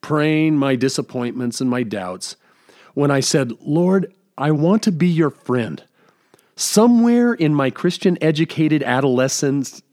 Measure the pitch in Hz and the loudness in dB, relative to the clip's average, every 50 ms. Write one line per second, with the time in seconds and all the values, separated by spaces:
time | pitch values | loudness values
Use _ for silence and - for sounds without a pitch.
0 | - - 156 151 147 156 156 156 156 160 156 147 139 139 135 123 120 135 - - | -6 -4 -2 0 0 0 0 0 0 0 0 0 0 0 0 0 0 -2 -2 -4
1 | 143 - - 131 120 120 - 123 127 120 117 - 135 127 123 123 127 107 101 104 | -8 -6 -8 -6 -6 -6 -6 -6 -6 -6 -6 -4 -4 -2 -2 -2 -4 -4 -6 -8
2 | 92 90 92 92 - - - _ _ _ _ _ _ _ - - - - _ 139 | -8 -8 -10 -12 -12 -16 -16 _ _ _ _ _ _ _ -20 -20 -20 -12 _ 0
3 | 143 143 143 135 131 - - 151 135 117 113 - - - 147 165 175 180 190 196 | 0 2 2 0 0 0 0 0 -2 -2 -6 -10 -6 -2 0 0 2 2 2 2
4 | 185 - _ _ _ _ _ - 131 151 156 143 151 170 202 226 - 220 185 147 | 0 -2 _ _ _ _ _ -4 -2 0 0 2 2 2 2 2 2 0 0 2
5 | 165 180 170 156 160 143 - _ _ - 123 127 113 104 73 - - _ _ _ | 0 0 2 2 0 0 -2 _ _ -2 -2 -2 -2 -4 -8 -12 -16 _ _ _
6 | _ _ _ _ _ _ _ _ _ _ _ - - - - 208 220 247 240 233 | _ _ _ _ _ _ _ _ _ _ _ -8 -6 0 4 4 6 6 6 4
7 | 233 240 240 240 240 240 233 233 165 151 151 143 139 131 127 - - 180 180 - | 4 4 4 4 2 2 2 2 2 2 2 2 0 0 -2 -2 -4 -4 -4 0
8 | - 196 180 156 - 160 165 147 165 156 - - 160 156 151 151 139 120 123 131 | 0 0 0 2 0 0 0 0 -2 -2 0 -2 0 2 2 0 0 0 -2 0
9 | 135 135 123 123 127 135 - - - 139 135 143 131 - - - _ _ | 0 2 2 2 0 0 -2 -2 -2 -2 -2 -2 -4 -8 -10 -18 _ _